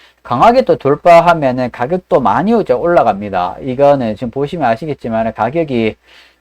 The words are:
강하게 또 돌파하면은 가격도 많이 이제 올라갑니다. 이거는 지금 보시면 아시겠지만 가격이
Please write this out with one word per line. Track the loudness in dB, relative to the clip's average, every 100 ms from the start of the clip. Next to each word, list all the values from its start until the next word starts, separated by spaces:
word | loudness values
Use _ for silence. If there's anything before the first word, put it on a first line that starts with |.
| _ _
강하게 | -6 2 4 4
또 | 2 0
돌파하면은 | 0 0 6 6 6 2 0 -2 -4
가격도 | -4 -4 -4 -2 0
많이 | 0 0 0 0
이제 | 0
올라갑니다. | -2 2 2 2 -2 -4 -4 -4 -6
이거는 | -6 2 2 2 0 -6
지금 | -8
보시면 | -6 -6 -2 -2
아시겠지만 | -2 -6 -8 -6 -4 -4 -4
가격이 | -4 -2 -2 -2 -2 -4 _ -20 _ _